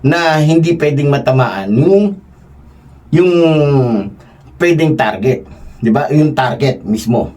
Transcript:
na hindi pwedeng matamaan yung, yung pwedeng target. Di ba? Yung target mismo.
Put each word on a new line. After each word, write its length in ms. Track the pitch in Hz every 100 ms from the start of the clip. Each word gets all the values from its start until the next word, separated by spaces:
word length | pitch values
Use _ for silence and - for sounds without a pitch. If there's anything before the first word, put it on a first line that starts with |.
na 400 | 135 170 165 156
hindi 320 | 151 165 165
pwedeng 320 | 165 147 139 143
matamaan 640 | 139 - 131 117 95 98
yung, 480 | 110 170 196 208 196 - - - - - - - - -
yung 160 | 160 180 175 165 156 147 139 123 107 98 - - - - -
pwedeng 400 | 175 160 160 127
target. 480 | 110 95 120 127 - - - -
Di 160 | 110
ba? 160 | 120 -
Yung 240 | 151 151
target 480 | 131 127 - 139 127
mismo. 480 | - 110 110 113 98